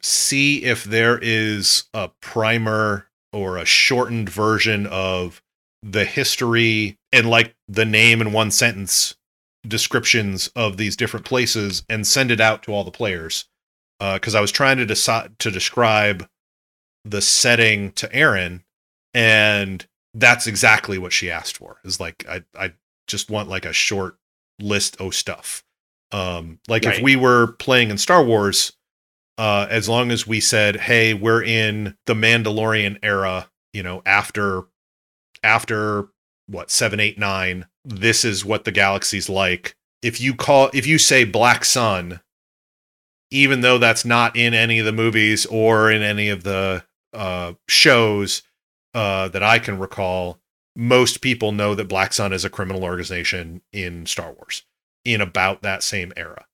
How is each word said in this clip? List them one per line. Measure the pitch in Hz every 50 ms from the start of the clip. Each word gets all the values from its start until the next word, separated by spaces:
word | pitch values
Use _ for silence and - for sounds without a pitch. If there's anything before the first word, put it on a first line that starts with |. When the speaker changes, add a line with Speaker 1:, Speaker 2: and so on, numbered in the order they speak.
| -
Speaker 1:
see | - - - - - - 139 139 143 143 143 -
if | 127 120 110 -
there | 101 107 113 113 117 120 - 117
is | 117 113 110 110 110 107 104 95 - - - - _ _
a | 113 98 87 _ _
primer | - - - 117 110 110 113 117 113 110 110 107 110 107 104 95 - _ _ _ _ _ -
or | 107 98 95 92
a | 90 85
shortened | - - - - - 139 123 123 110 117 117 110 95
version | 85 101 107 107 110 104 101 110 110 104 101
of | 104 78 92 95 95 92 92 90 90 - - _ _ _ _ _ _ _ _ -
the | 107 95 107 101
history | - - - 135 - - - 131 120 117 117 117 113 110 110 107 101 90 _ _ _ -
and, | 131 113 117
like, | 113 113 117 - _ _ _ -
the | 101 104 110
name | 113 107 110 113 117 117 113
and | 113 107 104
one | 110 110 107
sentence | 101 - 127 117 107 95 98 92 - - - - - _ _ _ _ _ _ _ _ _ _
descriptions | 110 107 110 - - - 127 113 - - 113 107 101 95 92 - -
of | _ - 113 107 98
these | 92 110 104 90
different | - 123 107 - 113 -
places | - 131 127 123 110 - 113 104 101 92 - - _
and | 113 107 104
send | - - 143 135 123
it | 120 104
out | 110 110 110 104 -
to | - 107
all | 104 98
the | 87
players. | 90 - 123 104 92 85 80 80 - - - _ _ _ _ _ _ _ _ _ _ _
Uh, | 101 98 98 95
'cause | - - 104
I | 107
was | 104 101 -
trying | - 139 135 135 131
to | 123
deci-, | 104 107 - - - 117 113 - - - _
to | - 120
describe | 98 92 - - - - 120 113 110 107 104 104 101 92 - _ _ _ _ _ _ _ _ _ _ _ _ _ _ _ _
the | 107 104 101 95
setting | - - - - 127 120 117 117 110 107 104 101 95 -
to | - - - -
Erin, | 131 151 156 113 95 90 87 87 87 _ _ _ _ _ _ _ _ _ _ _
and | 123 113 113 110 107 107 107 104 101 101 98 95 90 - _ _ _ _ _ _
that's | 113 110 120 120 120 -
exactly | 120 110 98 127 117 110 107 - - 101 95
what | 92 90 87
she | - - 90
asked | 85 82 80 - -
for, | - - 50 - _ _
is, | 95 92 -
like, | 92 82 80 _ - -
I, | 85 95 87 _ _ 92
I | 95 92 80 _ _ _ _ _ _
just | - - 101 - _
want, | 107 104 104 92
like, | 95 95 -
a | 85 80
short | - - - 110 98 95 92 - _ _ _ _ _ _ _ _ _
list | 104 101 104 101 95 - - -
of | 95 95 87
stuff. | - - - 87 - - - - - _ _ _ _ _ _ _ _ _ _ -
Um, | 101 92 92 87 87 82 82 80 _ _ -
like, | 117 113 104
if | - 101
Speaker 2:
Right. | 95 117
Speaker 1:
we | 139 135
were | 131 127 127 123 120 120 113
playing | 117 _ - - 131 127 120 107
in | 107 98
Star | - - 175 180 151
Wars, | 120 113 107 101 101 92 - - - - _ _ _ _ _ _ _ _ _ _ _ _
uh, | - 113 107 104 101 101 -
as | 104 113 104 98
long | 117 120 123 120 120
as | 113 -
we | 107 110 110
said, | - - - 110 104 104 101
"Hey, | - - - 120 117 113 113 110
we're | 104 98 113 113 117 104
in | 104 113 113 110 107 104 107 107 98 98 _ _
the | - 117
Mandalorian | 110 110 113 117 117 113 110 107 110 110 110 110 110 104 101 104 104 -
era," | 107 101 98 98 95 92 92 87 _ _ _ _ _ _
you | 107 92
know, | 90 90 92 -
after, | 95 98 101 104 - - 107 104 101 95 92 90 _ _ _ _ _ _ _ _ _ _ _ _ _ _ - -
after, | 107 110 113 - - 117 107 107 107 104 104 101 - _ _ _ _ _ _ _
what, | - 104 90 82 -
seven, | - - 127 113 110 104
eight, | 107 104 95 101
nine, | 104 101 98 95 92 92 92 90 90 _ _ _ _
this | 135 113 98 95 113 110 - -
is | 120 101 92 95
what | 98 110 104 -
the | - 92
galaxy's | 101 98 98 98 98 - - - 98 92 -
like. | 98 95 95 92 90 87 _ - - _ _ _ _ _ -
If | 123 117 -
you | 120 131 131
call, | 117 - - 147 139 135 135 -
if | 139 -
you | 143 160 151
say | - - 143 131 123
Black | 104 90 113 113 123 120 110 -
Sun, | - - 131 120 110 98 92 87 87 90 90 _ _ _ _ _ _ _ _ _ _ _ _ _ _ _ _ _ _ _ _ _ _
even | - 135 139 135 135 127 120
though | 123 127 123
that's | 120 117 113 - -
not | 120 120 120 120 117 -
in | 120 120 120 117
any | 113 113 117 113 113
of | 110
the | 107 107
movies | 110 113 113 107 110 107 107 110 104 -
or | - 113 110 110 113 113 107 110 110
in | 110 107 107
any | 104 104 104 104 104
of | 101 92 85
the, | 101 98 95 95 98 95 90 - _ _ _ _ _ -
uh, | 113 104 92 92 90 87 87 87 _ _ -
shows, | - - - 156 135 120 113 110 107 101 101 92 - - _ _ _ _ _ _ _ _ _ _ _
uh, | 120 110 101 98 95 95 95
that | 87 98 98
I | 107 113 117
can | 117 - 104 95
recall, | 95 95 - - 98 92 90 92 90 90 87 _ _ _ _ _ _ _ _
most | - 117 120 127 127 127 120 - -
people | - 143 127 113 113 107 104
know | 104 104 104 104
that | 98 104 92
Black | 92 95 95 95 -
Sun | - 110 101 95
is | 95 85
a | 95
criminal | - - 101 90 95 95 92
organization | 87 90 90 87 82 92 90 82 - - 92 85 82 82 90 _ _ -
in | 101 92 90 87 85 85
Star | 80 - - 85 82 -
Wars | _ - _ - - _ _ _ _ _ _ _ _ _
in | 123 120 107
about | 104 90 - - 92 95 98 - -
that | 104 95 95 -
same | - - 101 90 87 -
era. | - 82 82 85 - - _